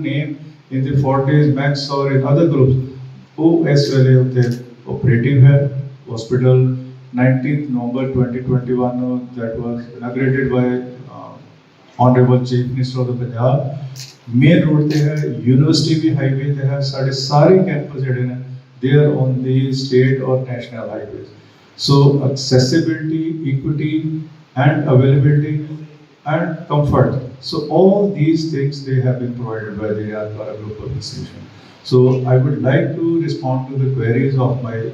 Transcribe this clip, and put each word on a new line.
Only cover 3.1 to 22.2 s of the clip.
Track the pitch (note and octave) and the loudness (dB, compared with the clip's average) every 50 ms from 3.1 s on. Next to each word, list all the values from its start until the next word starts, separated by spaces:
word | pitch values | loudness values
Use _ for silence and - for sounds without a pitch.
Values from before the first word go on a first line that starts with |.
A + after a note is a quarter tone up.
| - - - - _ - | -18 -20 -20 -16 _ 0
ਉਹ | D#3+ E3 - - - D3 | 2 4 4 4 2 4
ਇਸ | C#3+ C#3 - - - | 4 2 2 2 2
ਵੇਲੇ | C3 B2+ C3 C3 | 4 4 6 6
ਉੱਥੇ | B2+ B2+ B2+ B2 B2 A#2 A#2 A#2 - - - - - - B2+ - | 4 4 2 2 2 0 0 0 -4 -8 -14 -20 -18 -12 -10 -8
ਆਪਰੇਟਿਵ | - - B2+ A#2+ A#2+ A#2+ C#3+ C#3+ B2+ C3 | -2 0 2 2 2 2 2 6 8 8
ਹੈ। | C#3+ C#3+ C#3 - - - - - - - - - B2 | 8 8 6 2 0 -2 -6 -8 -10 -14 -18 -14 -12
Hospital | A#2 - - - B2+ B2+ B2+ B2+ B2+ C3 B2+ B2+ B2+ B2+ - - - - - - B2 B2 | -12 -10 -6 -2 -2 2 4 4 4 4 4 2 0 -4 -8 -12 -16 -20 -20 -10 -2 0
nineteenth | B2+ C3 C3 C3 B2+ D3 D3 D3 - B2+ B2 | 2 2 2 2 0 -2 -2 -2 -2 -4 -4
November | A#2+ A#2+ B2 B2 C3 C3 C3 C3 | -4 -4 -4 -4 -4 -4 -2 0
twenty | B2+ B2 - B2 B2+ B2+ | -2 -2 -2 -2 -6 -4
twenty-one | B2+ B2 B2 - B2+ B2+ B2 B2 B2 B2 B2 | -2 -2 -2 0 -2 -2 -2 -2 -2 -2 -4
ਨੂੰ, | B2+ B2+ B2+ B2 B2 - B2+ | -4 -4 -4 -6 -8 -10 -10
that | B2 A2+ A2 A2 - A2+ | -8 -8 -6 -6 -6 -6
was | A#2 A#2 A#2+ - - - | -6 -8 -8 -10 -12 -14
inaugurated | - A#2+ B2 A#2+ B2+ C3+ C3 C3 C3+ C3 A#2+ B2+ | -12 -12 -8 -4 -2 0 0 0 0 0 0 0
by, | B2+ B2 B2 B2 B2+ - - - - - - - | 0 0 0 -2 -4 -6 -8 -14 -16 -18 -18 -18
uh, | - - - - - - - - _ _ _ _ _ _ - - - | -18 -18 -18 -20 -20 -20 -20 -20 _ _ _ _ _ _ -20 -4 0
Honorable | A#2+ B2+ B2+ B2+ B2 B2 B2+ B2 B2+ - | 2 4 4 4 4 4 4 2 0 0
Chief | B2+ B2 A#2+ - | -2 -2 -2 -2
Minister | B2+ B2+ B2 - - B2+ | -4 -4 -4 -4 -4 -4
of | B2 B2 | -4 -4
the | B2 B2 B2 | -4 -6 -6
Punjab। | - A2+ A2+ B2 D3+ C#3+ - - - - - - - - - - - - _ _ A#2 A#2 | -8 -4 -2 0 0 0 0 -2 -6 -8 -10 -12 -14 -14 -16 -18 -18 -20 _ _ -2 2
ਮੇਨ | B2 D3 E3 F3 - - | 4 6 6 6 4 4
ਰੋਡ | D#3 D3+ D3+ D3 - | 2 2 2 2 2
ਤੇ | - D3 | 2 0
ਹੈ, | D3 D3+ D3+ - - - B2 A2+ A2 | 0 0 0 -2 -4 -4 -6 -2 0
ਯੂਨੀਵਰਸਿਟੀ | B2 C3 C#3+ D#3 D#3+ - - - D#3+ D#3 D#3 | 4 4 4 4 4 2 2 2 0 0 0
ਵੀ | D#3+ D3+ C3 | 2 0 0
ਹਾਈਵੇ | C3 C3 C3+ C3+ C3 C#3 C#3+ C#3+ | 0 0 0 -2 -2 -2 -2 -2
ਤੇ | C3 C3 | -2 -2
ਹੈ, | C3 C#3 C#3 - - | -2 -2 -2 -4 -4
ਸਾਡੇ | - C#3 C3+ C3 | -4 -4 -4 -4
ਸਾਰੇ | C3 - - - D3 D3 D#3+ F3 F#3+ F#3 - | -4 -4 -4 0 4 4 6 6 6 6 4
ਕੈਂਪਸ | - D3+ C#3+ - - - B2+ | 2 -2 -4 -6 -8 -8 -6
ਜਿਹੜੇ | C3 B2+ B2 A#2+ | -4 -4 -2 -2
ਨੇ, | B2+ B2 B2 - - - - - - _ _ - B2+ | -2 -4 -4 -8 -10 -12 -16 -16 -18 _ _ -4 0
they | C3+ C#3+ D3 | 4 6 6
are | D3 C#3+ B2 B2+ B2+ | 6 4 2 0 0
on | B2+ B2+ A#2 B2+ | 0 0 -2 -2
the | C3 C3 C3+ C3+ C3+ B2+ - | 0 0 0 0 0 -2 -4
state | - - B2 B2+ B2+ C3 C3+ - - | -2 2 4 4 4 4 2 0 0
or | C3 C3 C3 - - | 0 0 0 -2 -4
national | B2 A#2 - - B2 A2+ G#2+ - G#2+ | -8 -10 -10 -12 -12 -10 -10 -8 -8
highways। | A2 G#2 - - - - - - - - - _ _ _ _ _ - - | -10 -10 -10 -12 -14 -14 -16 -20 -20 -20 -20 _ _ _ _ _ -8 -2
So | - C#3 C#3 C#3 C#3 C#3 C3 | 2 4 4 6 4 4 2